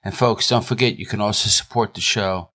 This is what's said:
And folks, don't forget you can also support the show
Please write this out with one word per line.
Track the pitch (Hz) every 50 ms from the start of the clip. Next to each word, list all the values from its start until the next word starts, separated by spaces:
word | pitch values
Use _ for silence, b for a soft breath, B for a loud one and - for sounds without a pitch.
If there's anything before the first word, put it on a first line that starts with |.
| -
And | 98 98
folks, | - 127 120 110 - -
don't | - 127 117 113
forget | - 123 107 123 120 - -
you | -
can | - - 113
also | 104 104 104 - - 110
support | - - - _ - 120 113 101 _
the | -
show | - - - 117 98 95 95 92 87 _